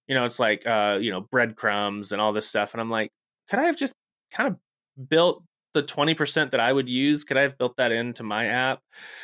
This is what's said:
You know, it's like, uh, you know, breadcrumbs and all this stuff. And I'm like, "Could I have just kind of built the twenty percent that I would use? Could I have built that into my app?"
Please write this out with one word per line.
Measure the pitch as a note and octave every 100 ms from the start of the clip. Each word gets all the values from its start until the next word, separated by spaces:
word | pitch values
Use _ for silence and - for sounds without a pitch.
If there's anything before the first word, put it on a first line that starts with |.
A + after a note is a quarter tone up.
| -
You | C3+
know, | B2
it's | -
like, | A2+ G#2 A#2
uh, | A2 G#2 G2+
you | A2+
know, | F#2
breadcrumbs | G#2+ B2+ A#2 A2 A2 G#2 G2+ G2+ G2
and | G2+
all | G#2+
this | G#2 -
stuff. | G#2+ G#2
And | A#2
I'm | A2+
like, | A2 G#2 _ _ _ -
"Could | A3
I |
have | E4+ C#4+
just | C4+ - _ _ _
kind | - A3
of | - _ _ _ C3+ C3
built | D#3 F3 - _ _ _
the | D3+
twenty | C#3 - D3+
percent | D#3 D3 D#3+ C#3+
that | C3
I | A#2
would | C3+ B2+
use? | B2+ C#3+ D3
Could | - C3+
I |
have | C#3 C3+
built | B2+ B2+
that | A#2+
into | A2+ A#2+ A#2+
my | A2 G#2 A2+
app?" | B2 C3 B2+ _ - - -